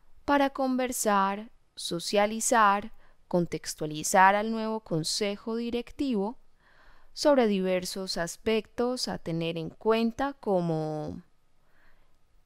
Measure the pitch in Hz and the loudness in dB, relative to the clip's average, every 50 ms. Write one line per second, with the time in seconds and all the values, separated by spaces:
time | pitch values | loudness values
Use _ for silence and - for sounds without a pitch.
0 | _ - - - - - 285 285 277 269 269 - 269 262 254 247 254 247 - - | _ -20 -20 -10 0 2 2 4 4 2 0 -2 -2 -2 0 -2 -2 -4 -4 -2
1 | - 220 202 196 190 196 196 202 220 240 - _ _ _ _ - - - 175 170 | 0 2 2 4 2 0 -2 -4 -10 -14 -20 _ _ _ _ -12 -8 -6 -6 -6
2 | - - - 202 208 208 220 226 - - 254 233 214 202 196 202 214 220 - - | -4 0 2 2 2 2 0 -2 0 2 4 6 6 6 4 2 -2 -8 -16 -18
3 | - - - _ - _ - 180 175 - - 160 - - - - 160 151 151 151 | -20 -20 -20 _ -12 _ 0 0 0 0 -4 -10 -8 -10 -8 -8 -8 -6 -6 -6
4 | 151 - - 190 185 190 202 208 214 226 226 226 220 220 220 220 - - 180 160 | -6 2 6 6 8 8 6 4 0 -2 -4 -4 -4 -4 -6 -8 -6 -4 -4 -4
5 | 151 - - - 214 202 208 202 - 233 226 233 233 233 233 233 240 - - - | -2 -2 -4 -2 -2 -4 -4 -6 -8 -8 -6 -6 -6 -4 -6 -6 -6 -8 -8 -6
6 | 294 277 240 202 190 208 269 - - - - _ _ _ _ - - - - - | -4 -2 0 -2 -2 -4 -6 -12 -20 -20 -20 _ _ _ _ -20 -20 -20 -20 -20
7 | - - - - - 302 285 262 240 214 208 190 185 185 185 185 180 185 - 202 | -20 -20 -12 2 4 6 6 6 6 4 2 2 2 0 0 -2 -2 -6 -8 -8
8 | 190 190 - 185 170 170 - - - 226 220 220 208 - _ - 240 247 254 254 | -8 -6 -4 -4 -4 -6 -8 -6 -2 0 0 0 -2 -4 _ -2 -2 -2 -2 -4
9 | - 202 185 180 - - 165 165 165 165 170 165 160 160 - - - 220 220 226 | -4 -6 -6 -8 -6 -4 -4 -2 -2 -4 -4 -6 -8 -10 -12 -4 0 2 2 2
10 | 233 226 226 - 269 277 277 _ - 220 196 180 175 170 160 156 156 156 156 151 | 2 0 -2 -2 -4 -4 -4 _ -2 0 0 2 2 2 0 0 -2 -4 -4 -6
11 | 151 - 90 180 - _ _ _ _ _ _ _ _ _ _ - _ - - _ | -6 -8 -10 -12 -16 _ _ _ _ _ _ _ _ _ _ -20 _ -20 -20 _
12 | - _ - _ _ _ _ _ _ | -20 _ -20 _ _ _ _ _ _